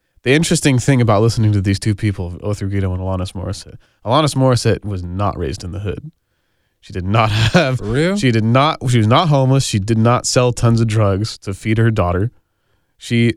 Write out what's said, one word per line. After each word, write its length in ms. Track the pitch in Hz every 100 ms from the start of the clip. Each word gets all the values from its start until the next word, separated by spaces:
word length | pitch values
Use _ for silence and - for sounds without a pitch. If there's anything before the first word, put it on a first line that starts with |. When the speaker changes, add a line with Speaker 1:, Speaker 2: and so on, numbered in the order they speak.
| _ _
Speaker 1:
The 100 | 123
interesting 440 | 143 165 165 147 127
thing 240 | - 131
about 200 | 113 101
listening 300 | 113 113 107
to 80 | 104
these 180 | 98 98
two 160 | 110 104
people, 420 | 107 95 87 90
O 100 | 104
three 160 | 104 98
Guido 240 | 101 95
and 80 | 90
Alanis 320 | 92 92 92
Morissette, 440 | 95 98 101 - - _ _ 101
Alanis 300 | 135 151 135
Morissette 500 | 131 120 117 101 104
was 180 | 95
not 340 | 87 90 101 -
raised 260 | 78 95
in 80 | 90
the 80 | 85
hood. 320 | 101 - 151 _ _ _ _ _ _ _
She 140 | -
did 120 | 95 90
not 260 | 110 110
<laughs> 220 | 107 113
have, 240 | 180 143 127
Speaker 2:
For 60 | 101
real? 320 | 123 170 202
Speaker 1:
she 120 | 131
did 120 | 113
not, 340 | 110 123 147 - 117
she 80 | 120
was 80 | 107
not 220 | 135 175
homeless. 360 | 143 131 135 -
She 140 | 104
did 180 | 98 110
not 280 | 113 123 -
sell 240 | 131 123
tons 260 | 120 120 113
of 60 | 113
drugs 500 | 110 101 95 107 -
to 140 | -
feed 240 | 95 110 110
her 100 | 113
daughter. 420 | 104 87 90 110 - _ _ _ _ _ _
She, 360 | - 117 117